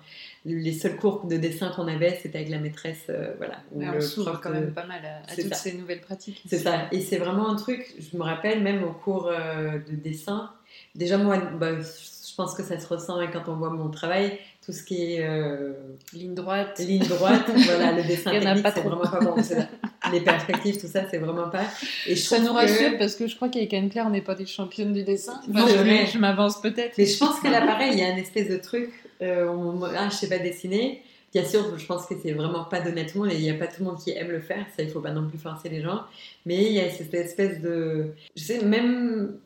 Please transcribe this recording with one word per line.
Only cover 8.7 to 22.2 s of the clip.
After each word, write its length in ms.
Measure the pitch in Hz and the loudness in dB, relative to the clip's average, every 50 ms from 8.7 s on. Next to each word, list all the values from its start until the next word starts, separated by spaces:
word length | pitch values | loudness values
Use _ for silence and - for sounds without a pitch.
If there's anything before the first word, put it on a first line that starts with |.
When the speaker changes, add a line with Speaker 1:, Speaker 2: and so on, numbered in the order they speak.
| 202 196 | 0 0
Speaker 1:
au 100 | 180 165 | -2 -4
cours, 360 | 160 - - 202 190 185 170 175 | -6 -6 -4 -2 -2 -2 0 -2
euh, 480 | 170 165 160 160 160 156 156 151 151 147 151 156 | -2 -2 -2 -4 -4 -4 -2 -4 -4 -6 -6 -6
de 60 | 156 | -8
dessin, 540 | 147 156 160 156 - - 202 202 220 220 - - _ _ _ - - - _ - | -6 -6 -6 -8 -6 -6 -4 -4 -4 -6 -8 -14 _ _ _ -20 -20 -20 _ -6
déjà, 240 | 151 175 175 196 202 | -4 0 2 4 4
moi, 180 | 202 202 196 185 | 4 4 4 2
bah, 400 | 175 160 156 160 165 165 165 160 | 0 -2 -4 -4 -2 -2 -2 -4
je 560 | 156 - - - - - - - - - - | -6 -10 -12 -16 -20 -20 -20 -18 -18 -12 -8
pense 180 | - 180 - - | -6 -6 -6 -6
que 80 | - | -8
ça 180 | 190 - 175 160 | -6 -6 -6 -8
se 60 | - | -6
ressent, 320 | - 175 165 - - 180 175 | -6 -6 -6 -6 -4 -4 -4
hein, 80 | 175 160 | -4 -4
quand 180 | 170 170 160 170 | -4 -6 -6 -6
on 40 | 160 | -4
voit 140 | 160 160 160 | -4 -4 -4
mon 200 | 165 160 156 151 | -4 -4 -4 -6
travail, 480 | 156 - 165 165 180 190 202 196 202 - - - - _ _ | -6 -4 -2 0 2 2 2 0 -2 -6 -14 -18 -20 _ _
tout 80 | - | -12
ce 100 | 185 - | -12 -10
qui 320 | - - 185 175 170 170 170 | -8 -6 -4 -4 -2 -2 -2
est, 100 | 165 160 | -2 -2
euh, 460 | 156 156 156 151 147 143 139 139 139 135 139 135 135 135 135 - - 165 | 0 0 0 -2 -2 -2 -4 -6 -6 -8 -10 -14 -16 -18 -18 -18 -18 -14
Speaker 2:
Ligne 200 | 170 180 180 180 | -12 -10 -8 -8
droite. 440 | 185 180 190 190 202 202 196 - - | -6 -4 -2 0 -2 -2 -2 -4 -4
Speaker 1:
ligne 260 | 180 175 196 190 202 | -2 2 2 4 4
droite, 440 | 254 175 170 185 190 240 220 - 226 | 4 2 4 6 6 6 6 4 4
Speaker 2:
<laughs> 40 | 226 247 240 | 6 6 6
Speaker 1:
voilà, 260 | 180 175 175 175 170 | 6 6 4 4 4
le 100 | 165 175 | 4 2
dessin 300 | 170 165 175 165 - 190 | 2 2 0 0 0 2
Speaker 2:
Il 100 | 196 208 | 2 4
y 40 | 202 | 4
en 40 | 190 | 4
a 40 | 196 | 4
Speaker 1:
technique, 80 | 202 | 4
Speaker 2:
pas 100 | 202 208 | 4 2
Speaker 1:
c'est 80 | - - | 0 0
Speaker 2:
trop. 80 | 160 202 | 0 0
Speaker 1:
vraiment 200 | 170 175 180 - | 0 0 0 0
pas 100 | - 180 | 2 2
bon, 220 | 220 175 165 226 | 2 4 4 2
c'est 140 | - - 165 | 2 2 2
ça. 120 | 220 214 - - - - - - - - 185 | 0 0 -2 -4 -10 -10 -12 -8 -4 -2 0
Les 80 | 180 175 | 2 2
perspectives, 600 | 165 180 170 160 151 - 180 - - 202 202 - | 4 4 2 2 2 -2 -2 0 0 -2 -2 -2
tout 60 | - | -4
ça, 160 | 160 - 190 190 - | -4 -2 -2 -2 -2
c'est 80 | 180 165 | -4 -4
vraiment 300 | 160 160 170 175 170 170 | -2 -2 -2 -4 -4 -4
pas. 140 | - 185 202 214 - - - - - - - | -2 -2 -4 -4 -4 -8 -8 -6 -6 -4 -2
Et 100 | 175 180 | 0 0
je 40 | - | 0